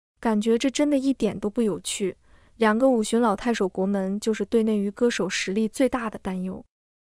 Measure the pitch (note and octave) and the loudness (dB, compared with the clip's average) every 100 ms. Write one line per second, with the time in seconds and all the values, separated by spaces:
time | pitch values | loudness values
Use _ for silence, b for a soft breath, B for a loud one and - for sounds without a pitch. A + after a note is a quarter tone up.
0 | _ _ A#3 G#3+ A3+ A#3 C#4 - D4 C#4+ | _ _ -2 0 2 2 0 0 2 2
1 | C4+ C4 G#3+ - G#3 B3 A3 D#3+ - - | 0 0 -2 -2 -4 -2 -2 -2 -6 -4
2 | F#3+ - b b b - A3 A3 C4+ A#3+ | -4 -6 b b b 0 2 4 4 4
3 | G#3 A3+ A#3+ G3 B3 A3+ F#3+ F#3+ F#3+ G3+ | 2 2 2 0 -2 0 0 0 -2 0
4 | F#3+ G3+ A3+ G#3+ G3+ A#3 A3 G#3+ G3+ - | -2 -2 -4 -2 0 2 2 0 -2 0
5 | A#3+ A3+ F#3 - - F#3+ A3 - B3+ B3+ | 0 0 -4 -4 -4 -2 -2 0 0 0
6 | A3+ - G3 F#3 F#3 - - _ _ _ | -6 -8 -8 -6 -8 -10 -16 _ _ _